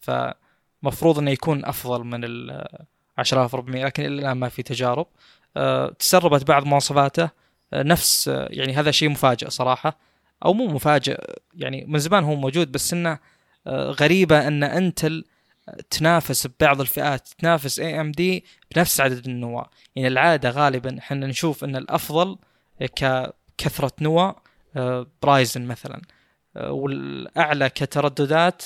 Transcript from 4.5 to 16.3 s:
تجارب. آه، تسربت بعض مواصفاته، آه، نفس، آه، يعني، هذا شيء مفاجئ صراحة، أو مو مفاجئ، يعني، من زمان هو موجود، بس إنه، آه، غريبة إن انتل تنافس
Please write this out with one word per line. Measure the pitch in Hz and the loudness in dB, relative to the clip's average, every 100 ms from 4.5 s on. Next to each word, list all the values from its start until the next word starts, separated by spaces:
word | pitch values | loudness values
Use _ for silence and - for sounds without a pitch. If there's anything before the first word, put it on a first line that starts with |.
| - | -8
تجارب. | 123 117 123 123 175 _ _ _ _ - | -8 -4 -2 -2 -4 _ _ _ _ -2
آه، | 135 131 135 - | 0 0 -2 -4
تسربت | - 185 170 143 135 | 2 4 6 4 4
بعض | 143 | 4
مواصفاته، | 143 143 - 143 139 - 165 - _ _ _ | 4 2 2 2 2 2 -2 -6 _ _ _
آه، | - | -2
نفس، | 139 170 - - - | 2 2 2 0 0
آه، | 135 135 | -4 -4
يعني، | - 135 | -4 -2
هذا | 131 151 | 0 2
شيء | 139 151 | 2 2
مفاجئ | 143 139 120 131 | 2 2 2 -2
صراحة، | - 127 127 156 - _ _ _ _ | -2 0 0 -2 -6 _ _ _ _
أو | - | 2
مو | 202 247 | 2 0
مفاجئ، | 143 151 147 139 - - - - | 0 2 2 2 -4 -10 -16 -20
يعني، | 175 135 135 - | -10 -8 -8 -4
من | 151 | -2
زمان | 147 202 | 2 2
هو | 151 | 2
موجود، | 147 135 147 160 | 0 0 0 0
بس | 135 - | -2 -2
إنه، | 175 170 151 - _ _ _ - | -2 -2 -4 -10 _ _ _ -8
آه، | 135 135 | -4 -4
غريبة | 139 147 185 175 151 143 | 2 4 6 6 6 4
إن | 147 | 0
انتل | 143 165 185 165 156 160 - _ _ _ - - - | 0 0 0 0 -2 -4 -10 _ _ _ -20 -20 -8
تنافس | - 156 170 - | 0 2 2 2